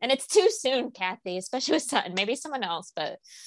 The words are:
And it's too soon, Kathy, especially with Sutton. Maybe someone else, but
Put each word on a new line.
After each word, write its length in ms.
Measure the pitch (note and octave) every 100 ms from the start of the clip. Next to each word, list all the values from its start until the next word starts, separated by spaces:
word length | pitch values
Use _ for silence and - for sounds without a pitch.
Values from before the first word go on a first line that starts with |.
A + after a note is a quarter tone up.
And 100 | A#3+
it's 160 | C4+ -
too 220 | G#4 F#4+
soon, 420 | - C4 C4 -
Kathy, 460 | - F#3 - F#3+ F3+
especially 360 | - C4 C#4 D#4
with 80 |
Sutton. 300 | - C4 - F#3
Maybe 200 | G3+ -
someone 280 | D#4 C4+
else, 280 | F#3 E3 - -
but 220 | D3+ - - -